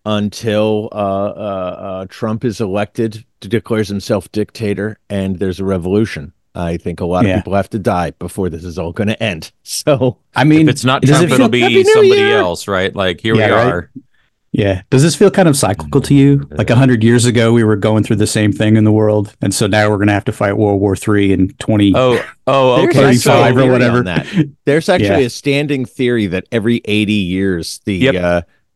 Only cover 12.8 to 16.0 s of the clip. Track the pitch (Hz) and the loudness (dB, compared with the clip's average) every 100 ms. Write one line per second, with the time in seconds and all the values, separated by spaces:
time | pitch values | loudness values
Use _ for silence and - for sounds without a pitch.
12.8 | 95 - 92 87 110 110 107 110 120 87 | -2 -2 -4 -2 0 2 2 2 0 -2
13.8 | 85 - - _ _ _ _ - 101 95 | -6 -16 -20 _ _ _ _ -2 0 -2
14.8 | - 131 160 - 196 196 175 139 95 107 | 0 2 2 4 2 4 2 2 0 -2
15.8 | - 139 | -2 -2